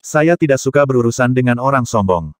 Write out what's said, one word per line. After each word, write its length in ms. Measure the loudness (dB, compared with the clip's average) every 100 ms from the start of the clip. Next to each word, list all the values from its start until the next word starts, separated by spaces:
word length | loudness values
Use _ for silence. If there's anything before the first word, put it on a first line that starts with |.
"Saya 320 | -2 0 2
tidak 240 | 2 0 0
suka 240 | 0 0
berurusan 480 | 2 2 0 0 0
dengan 320 | 0 0 0
orang 240 | 0 -2 -2
sombong." 480 | -2 0 -2 -4